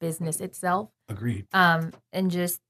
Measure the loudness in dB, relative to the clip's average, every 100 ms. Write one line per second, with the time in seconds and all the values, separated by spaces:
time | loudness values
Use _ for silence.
0 | -6 -4 -4 -4 -8 -4 0 0 -2 _
1 | -12 -4 -2 -2 0 4 6 4 0 -10
2 | _ -2 0 0 -2 -4